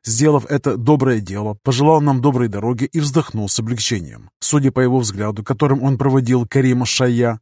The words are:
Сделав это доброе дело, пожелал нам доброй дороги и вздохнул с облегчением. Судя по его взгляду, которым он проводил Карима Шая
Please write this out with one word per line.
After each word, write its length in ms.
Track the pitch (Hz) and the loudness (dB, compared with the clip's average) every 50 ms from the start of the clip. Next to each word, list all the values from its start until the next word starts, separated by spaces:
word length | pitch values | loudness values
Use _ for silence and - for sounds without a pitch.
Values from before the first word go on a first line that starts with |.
| _ | _
Сделав 400 | 120 113 113 147 156 147 139 - | -4 0 2 2 4 4 2 0
это 280 | - 147 135 - 143 104 | 0 -4 -2 0 -2 -4
доброе 460 | 120 117 139 151 135 131 135 120 110 | 0 2 2 2 4 4 0 0 0
дело, 360 | 98 90 98 101 104 107 104 - _ | -2 -6 -8 -6 -6 -6 -8 -6 _
пожелал 380 | 135 127 120 143 156 160 156 | -4 0 2 4 4 4 4
нам 180 | 147 147 135 127 | 4 2 0 2
доброй 300 | 120 147 131 123 123 113 | 2 0 2 2 -2 -2
дороги 340 | 98 101 104 120 123 113 135 | -2 -4 -2 -4 -2 -2 -4
и 160 | - - 165 | -4 -2 -2
вздохнул 480 | 147 143 131 - - - - 110 104 | -4 0 0 -2 -2 -2 -6 -6 -4
с 100 | 98 - - | -4 -4 -4
облегчением. 680 | 110 113 123 113 - - 120 101 82 67 55 57 - - _ _ | -4 -4 -6 -6 -4 -4 -4 -6 -6 -10 -16 -20 -20 -20 _ _
Судя 300 | - - 151 147 135 135 | -4 0 0 2 2 2
по 100 | - 131 | 2 2
его 180 | 127 123 127 131 | 2 2 2 2
взгляду, 440 | 120 104 95 98 104 107 104 107 107 | 0 -2 -4 -4 -6 -6 -6 -8 -6
которым 380 | - 135 - 151 139 139 139 | -6 -2 0 2 2 2 2
он 160 | 127 139 135 | 2 -2 0
проводил 480 | 117 - 139 131 135 123 117 127 123 120 | 0 0 2 2 2 2 2 0 0 0
Карима 400 | - - 139 131 131 123 123 123 | 0 0 2 2 2 2 2 0
Шая 540 | - - - 131 123 120 117 120 117 113 107 | -2 0 0 0 2 2 2 0 0 -2 -4